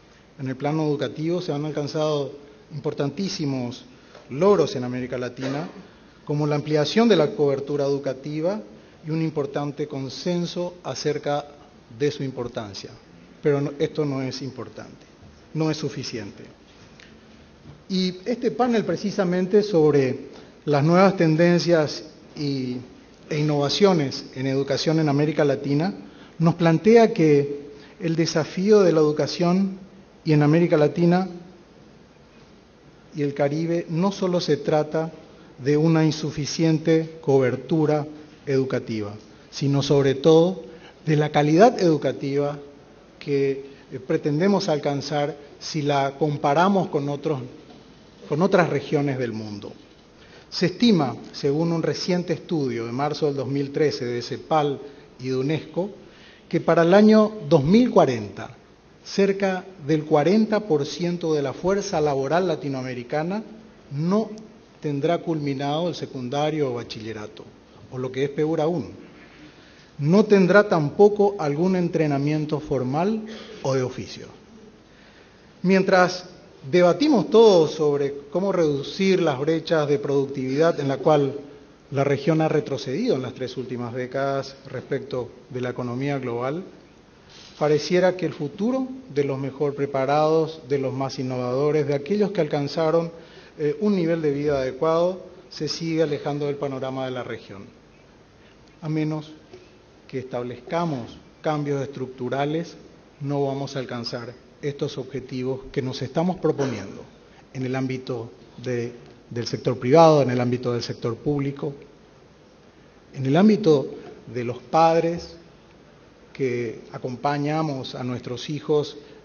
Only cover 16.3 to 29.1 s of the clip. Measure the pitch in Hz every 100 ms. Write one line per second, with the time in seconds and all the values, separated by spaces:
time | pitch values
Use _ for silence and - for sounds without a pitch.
16.3 | - - - - - - - - - -
17.3 | - - - - - - 185 185 180 -
18.3 | 240 233 - 247 226 190 170 208 196 180
19.3 | 180 185 208 208 165 151 143 131 127 -
20.3 | - - - - 143 151 175 196 190 170
21.3 | 156 175 175 151 170 147 - - - -
22.3 | - 143 139 127 123 113 - - - -
23.3 | 151 151 147 143 139 202 175 139 - -
24.3 | - 135 135 139 131 - 160 156 139 151
25.3 | 151 151 135 143 143 175 196 - - -
26.3 | - 165 160 170 160 180 233 226 226 156
27.3 | 143 139 - - - - - 175 165 160
28.3 | 165 147 - 196 214 185 160 151